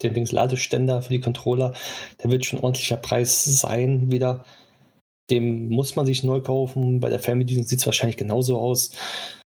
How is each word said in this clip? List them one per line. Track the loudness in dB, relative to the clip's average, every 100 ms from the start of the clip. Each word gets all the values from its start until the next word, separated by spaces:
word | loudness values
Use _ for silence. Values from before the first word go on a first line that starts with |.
den | -2
Dings | -2 0
Ladeständer, | 2 2 0 -2 0 2 0
für | 0
die | -2
Controller, | -2 -2 0 0 0 -4 -10 -12 -14 -6
da | 0
wird | 0 0
schon | -2
ein |
ordentlicher | 0 0 -2 -4
Preis | -2 0 2 2 2
sein | 2 2 0 2 2 2
wieder. | 2 0 -2 -8 -20 -20 _ _ _ _ _ 0
Dem | 0 2 -2 0
muss | 0 0 0
man | 0
sich | 2
neu | 0 0
kaufen. | 0 0 0 0 2 2
Bei | 0
der | 0
Fernbedienung | 0 0 2 0 0
sieht's | 0 0
wahrscheinlich | 0 0 -2
genauso | -2 0 2 0
aus. | 0 0 -2 -6 -10 -10 -12 -14 _